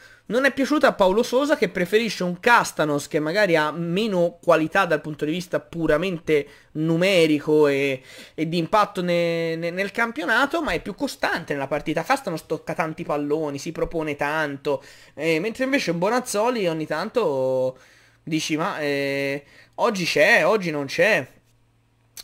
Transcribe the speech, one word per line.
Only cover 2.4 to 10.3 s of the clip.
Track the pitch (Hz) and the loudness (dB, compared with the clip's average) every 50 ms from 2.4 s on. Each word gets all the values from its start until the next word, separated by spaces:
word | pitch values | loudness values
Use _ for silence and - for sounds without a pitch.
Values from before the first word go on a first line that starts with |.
| - - 180 190 165 - - - 156 151 147 143 143 - | 2 4 4 4 4 2 -2 -2 0 0 0 -2 -2 -2
che | - 151 | -2 -2
magari | 151 156 175 214 214 180 165 | -2 0 0 2 2 4 4
ha | 156 151 151 | 2 2 0
meno | 147 170 170 170 170 196 226 220 190 175 170 170 - - | -2 -4 -4 -2 0 0 0 0 2 2 0 0 -2 -2
qualità | - 175 160 160 160 160 - 196 190 | 2 4 4 4 4 2 2 2 2
dal | 175 156 147 | 2 0 -2
punto | - 151 156 - - | -2 -4 -8 -4 -4
di | 151 | -2
vista | 170 180 175 - - 147 | -2 -4 -4 -4 -6 -6
puramente | - - - 170 160 156 151 151 175 196 180 160 - - 156 143 143 - - - _ _ - | -6 -8 -6 -2 0 2 2 2 0 -2 -4 -4 -2 0 0 0 0 -2 -10 -20 _ _ -6
numerico | 151 156 165 165 165 180 196 196 175 160 156 151 143 - 156 151 151 151 | -2 0 0 2 2 2 4 4 4 4 4 4 2 2 2 4 6 6
e, | 143 139 135 139 139 135 127 - - - - - - _ | 4 4 2 0 0 -2 -4 -8 -14 -20 -20 -20 -12 _
e | - 160 | -6 -4
di | 165 165 | -2 -2
impatto | 175 160 - - 214 202 208 - 190 | -2 0 2 2 2 2 2 -2 -4
ne-, | 180 180 175 170 170 170 170 165 165 165 165 | -2 0 0 0 0 0 -2 -2 -2 -4 -4
ne-, | 165 170 170 | -4 -6 -6
nel | 170 185 196 196 | -4 -4 -6 -4
campionato, | - 233 233 233 220 294 - - | -2 -4 -4 -4 -4 -4 -2 0